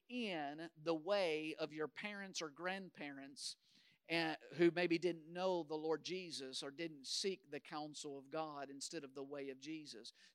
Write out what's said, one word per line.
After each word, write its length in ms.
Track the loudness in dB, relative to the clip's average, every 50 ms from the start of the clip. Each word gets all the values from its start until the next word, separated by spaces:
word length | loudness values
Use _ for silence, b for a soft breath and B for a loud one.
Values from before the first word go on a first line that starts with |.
| _ -6
in 600 | -2 0 0 2 2 2 0 0 -2 -4 -6 -8 -8 -2 2
the 120 | 2 2
way 580 | 4 4 4 4 6 6 6 4 4 2 0 -2 -2
of 140 | -4 -4 0
your 140 | -2 -2 -2
parents 540 | -2 -4 -6 -6 -4 -4 -6 -6 -4 -4
or 80 | -4 -4
grandparents 1080 | -6 -4 -2 -2 -2 -2 -4 -8 -8 -8 -8 -6 -6 -8 -10 -12 -10 -8 -8 -8 -8 b b b b b b b b b b 2
and 300 | 4 4 4 4 2 -2 -4 -6 4 8
who 140 | 8 8 8
maybe 240 | 8 6 6 4 4
didn't 340 | 4 2 0 0 -4 -8 -4
know 320 | 0 2 2 2 2 0 0
the 80 | -2
Lord 280 | -2 2 2 2 0 0
Jesus 580 | -2 -4 -4 -4 -4 -6 -6 -6 -4 -4 -4
or 80 | -4 -4
didn't 380 | -4 -4 -4 -4 -4 -8 -6 -2
seek 320 | -2 2 2 2 0 0 -4 -8
the 80 | -8 -8
counsel 600 | -8 -6 -6 -4 -4 -4 -6 -6 -6 -6 -6 -8
of 120 | -8 -4
God 360 | -2 -2 -2 -2 -2 -4 -6 -6
instead 340 | -6 -8 -6 -4 -4 -4 -6
of 120 | -6 -6
the 80 | -8 -6
way 260 | -6 -4 -4 -4 -4
of 100 | -6 -6
Jesus. 540 | -6 -6 -6 -6 -6 -8 -10 -10 -12 -12 B B B B B